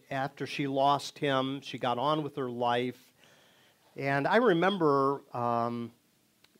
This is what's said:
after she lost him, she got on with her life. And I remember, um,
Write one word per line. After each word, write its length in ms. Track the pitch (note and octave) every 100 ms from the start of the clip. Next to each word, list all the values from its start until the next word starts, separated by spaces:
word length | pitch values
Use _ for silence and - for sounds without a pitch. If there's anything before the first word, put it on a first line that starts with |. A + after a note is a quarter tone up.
| -
after 380 | C3+ C#3 - C3+
she 200 | - C#3
lost 520 | C3+ C#3 C#3 - -
him, 420 | D3 C3+ C3 C#3
she 160 | - B2
got 200 | B2+ A#2+
on 260 | C#3+ D#3
with 120 | C#3 C#3+
her 120 | B2
life. 640 | A#2+ A#2+ B2 B2 - _ _ _ _ _ _ _ _ _ -
And 320 | C#3 C#3 D#3
I 100 | G#3+
remember, 840 | B3 E3 F#3 G3+ D3+ C#3 C3+ C#3+ - B2
um, 560 | A#2+ A#2 A#2 A#2+ A2+ - _ _ _ _ _